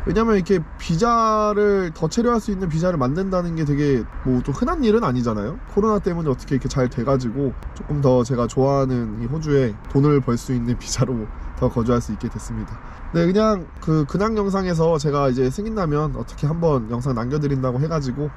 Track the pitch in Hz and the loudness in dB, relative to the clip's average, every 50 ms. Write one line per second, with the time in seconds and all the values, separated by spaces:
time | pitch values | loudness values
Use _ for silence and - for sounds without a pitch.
0 | - - 165 214 226 226 214 196 170 - 196 180 156 - - - - - 165 160 | -2 0 2 2 4 4 4 2 4 2 2 0 0 -4 -12 -12 -2 -2 0 2
1 | 226 240 233 233 226 220 214 214 214 208 208 208 208 208 202 196 185 170 160 - | 2 2 4 2 2 2 2 2 2 2 2 2 2 2 2 2 0 -2 -4 -4
2 | 165 160 - 233 220 240 240 220 - - 202 185 190 170 147 160 175 185 175 156 | -4 -2 0 2 2 2 2 2 0 -2 -4 -2 -2 0 0 2 2 2 2 2
3 | 123 127 143 180 190 190 185 180 175 170 165 160 156 143 147 143 147 143 135 120 | 0 0 0 0 -2 0 0 0 -2 -2 -2 -2 0 0 2 2 4 2 2 2
4 | 104 - - - - 135 127 123 123 143 135 - 247 294 359 339 262 214 208 233 | 0 -4 -8 -4 -2 0 0 0 0 -2 -2 0 0 0 0 2 2 4 4 4
5 | 226 147 123 127 117 117 110 107 101 120 165 - - - - 202 202 220 214 202 | 2 2 0 0 0 0 -2 -2 -4 -4 -6 -8 -12 -4 -2 0 2 2 2 2
6 | - 190 175 170 165 147 127 - - - 147 127 - 123 - 135 127 127 - 123 | 0 0 -2 0 0 0 -2 -2 -2 -2 -2 -2 0 -2 0 0 0 0 0 -2
7 | 113 135 139 131 127 117 107 139 143 131 110 - - - - - - - 156 147 | 0 2 0 2 0 -2 -2 -2 -2 -2 -4 -6 -10 -12 -10 -10 -6 -4 -2 2
8 | 139 135 127 127 120 117 135 120 120 113 - 135 131 139 139 139 139 131 127 123 | 4 4 6 4 4 2 0 0 0 0 2 2 2 4 4 2 2 0 0 -2
9 | 117 110 104 113 117 120 143 160 156 151 143 139 131 113 104 - - - - 139 | -2 -4 -4 -6 -6 -4 -4 -4 0 2 2 2 2 2 -2 -6 -12 0 2 4
10 | 139 151 147 139 127 - 117 117 - - 131 123 117 120 120 - - - - - | 4 6 4 4 4 2 -2 -2 -2 -2 -2 -2 0 -2 -2 -2 -4 -6 -2 0
11 | 131 123 127 113 107 107 - - - - - - 127 123 - 123 113 120 120 120 | 0 0 0 -4 -4 -6 -10 -10 -10 -10 -4 0 -2 0 0 0 2 2 2 0
12 | 113 - 107 95 - 113 - 107 - - 117 110 104 - - - - - - - | 0 -4 -6 -6 -6 -8 -8 -8 -10 -8 -8 -8 -8 -8 -10 -14 -14 -16 -16 -12
13 | - - - 165 170 175 190 208 220 220 214 185 160 - - - - - 160 156 | -12 -4 0 2 2 4 4 4 4 2 2 0 -4 -10 -14 -6 -2 0 2 2
14 | 147 135 - 175 202 220 226 214 202 196 190 196 190 180 175 160 160 165 165 151 | 2 0 0 0 0 2 2 0 0 0 0 -2 0 0 0 2 2 2 2 2
15 | 147 151 139 143 139 131 123 131 131 131 131 - 202 220 220 214 - 139 147 147 | 0 0 0 2 2 2 2 2 0 0 0 -4 -6 -4 -2 -2 -2 0 0 0
16 | 156 151 143 135 120 - - - - 143 160 170 170 160 143 127 113 107 120 117 | 0 -2 -4 -6 -8 -10 -6 -4 -2 -2 0 0 2 2 2 2 0 -2 -6 -4
17 | 123 139 127 113 117 123 143 151 147 143 143 131 131 131 120 123 151 156 165 156 | -2 -2 -2 -2 -2 -2 -2 -2 0 0 -2 0 -2 -2 0 0 -2 0 -2 -2
18 | 139 127 117 135 147 147 - | -2 -4 -4 -4 -6 -6 -6